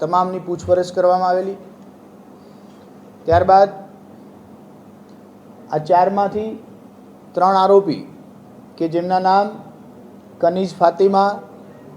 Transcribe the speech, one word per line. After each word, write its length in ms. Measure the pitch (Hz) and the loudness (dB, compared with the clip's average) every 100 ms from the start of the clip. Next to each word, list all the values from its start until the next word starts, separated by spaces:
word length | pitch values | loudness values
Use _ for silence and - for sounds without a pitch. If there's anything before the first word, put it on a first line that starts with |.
તમામની 440 | 156 180 185 185 180 | -4 -2 -2 -6 -8
પૂછપરછ 460 | 175 - 180 180 185 | -6 -2 0 -2 -2
કરવામાં 360 | 180 185 185 | 0 0 0
આવેલી. 260 | 185 196 196 - - - - - - - - - - - - - - - - 160 | -2 -4 -10 -16 -20 -20 -20 -20 -20 -20 -20 -20 -20 -20 -20 -20 -20 -20 -10 0
ત્યારબાદ 440 | 170 185 190 196 - - - - - - - - - - - - - - - - - - - - 156 | 2 4 4 4 0 -20 -20 -20 -20 -20 -20 -20 -20 -20 -20 -20 -20 -20 -20 -20 -20 -20 -20 -10 -8
આ 40 | 151 | 0
ચારમાંથી 640 | 185 196 202 196 208 220 - - - - - - - - 180 | 2 2 0 -4 -4 -8 -10 -18 -20 -20 -20 -20 -20 -10 -2
ત્રણ 220 | 185 190 | 2 2
આરોપી 400 | 190 196 190 - - - - - - - - - | 4 4 4 -4 -10 -20 -20 -20 -20 -20 -18 -8
કે 80 | 160 | -4
જેમના 280 | 170 180 185 185 | -4 -2 0 2
નામ 200 | 196 208 214 - - - - - - - - | 0 0 -6 -20 -20 -20 -20 -20 -20 -20 -4
કનીઝ 320 | 170 180 190 - | -2 -2 -4 0
ફાતિમા, 520 | 170 175 196 196 202 208 - - - - - | 0 2 0 2 0 -4 -12 -20 -20 -20 -20